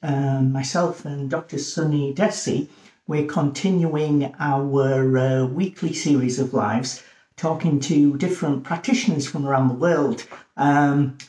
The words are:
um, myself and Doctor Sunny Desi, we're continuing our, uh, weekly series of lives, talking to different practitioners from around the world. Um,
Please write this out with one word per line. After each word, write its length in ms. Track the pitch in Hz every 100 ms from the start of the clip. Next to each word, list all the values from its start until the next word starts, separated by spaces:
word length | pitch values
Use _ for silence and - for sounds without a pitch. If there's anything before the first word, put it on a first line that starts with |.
um, 480 | 151 139 139 135 131
myself 540 | 135 135 175 170 -
and 260 | 147 143 135
Doctor 280 | 160 - 139
Sunny 540 | - - 156 147 139
Desi, 540 | 139 208 - - 139 147 - - _ -
we're 200 | 151 147
continuing 1080 | - 143 - 190 180 165 151 151 147 135 -
our, 760 | 147 139 139 139 135 135 131 131
uh, 300 | 131 131 131
weekly 460 | 147 185 - 165
series 480 | - 156 135 127 135
of 120 | 131
lives, 520 | 127 104 113 135 - - _ _ -
talking 420 | 160 160 170 143
to 400 | 135 147 143 143
different 460 | 180 180 156 139
practitioners 600 | - 170 - - - 151
from 220 | 131 156 139
around 220 | 135 127
the 60 |
world. 520 | 123 170 156 139 - - - - -
Um, 600 | 143 143 143 143 131 -